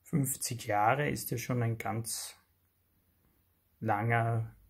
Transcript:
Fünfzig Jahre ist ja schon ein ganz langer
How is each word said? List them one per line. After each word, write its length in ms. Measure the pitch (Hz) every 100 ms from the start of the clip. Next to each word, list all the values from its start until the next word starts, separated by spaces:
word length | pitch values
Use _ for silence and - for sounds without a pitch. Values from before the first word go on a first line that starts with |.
Fünfzig 640 | - 160 131 - - 117 -
Jahre 420 | 104 110 135 147
ist 220 | 120 -
ja 80 | 123
schon 240 | - 123
ein 160 | 117 110
ganz 580 | 113 107 113 - - - _ _ _ _ _ _ _ _ _ _ _ _ _ _
langer 760 | 110 104 113 117 117 117 113 -